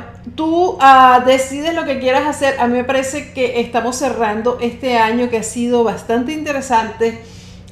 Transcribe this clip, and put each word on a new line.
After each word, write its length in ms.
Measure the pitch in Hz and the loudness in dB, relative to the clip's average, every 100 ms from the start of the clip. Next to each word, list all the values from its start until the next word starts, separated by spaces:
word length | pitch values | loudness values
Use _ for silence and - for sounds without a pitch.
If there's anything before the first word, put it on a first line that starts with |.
| - - - | -6 -18 -14
tú, 440 | - 320 330 370 - | -6 -2 0 0 4
ah, 420 | 269 262 254 254 | 6 8 8 6
decides 500 | 247 262 262 277 311 | 4 2 0 -6 -4
lo 100 | 330 | -4
que 140 | 285 254 | -4 -2
quieras 280 | 247 269 294 | 0 0 0
hacer. 320 | 277 269 262 | -2 -2 0
A 80 | 240 | 0
mí 120 | 247 | 0
me 60 | |
parece 480 | 247 269 269 294 254 | -2 -2 -4 -6 -8
que 280 | - 240 240 | -4 -4 -2
estamos 360 | 233 240 233 247 | -4 -2 -4 -2
cerrando 600 | 269 220 220 214 233 226 | -4 -2 -2 -2 -2 -2
este 360 | 240 233 262 240 | -4 -4 -2 0
año 300 | 220 240 247 | 2 0 0
que 100 | 226 | -2
ha 40 | |
sido 420 | 214 240 240 240 | -4 -4 0 2
bastante 480 | 226 190 - 233 247 | 0 -2 -2 -2 -2
interesante 880 | 311 302 277 - 233 220 208 226 226 - - - - - | -6 -6 -6 -2 -2 -2 -2 -4 -4 -14 -20 -20 -20 -14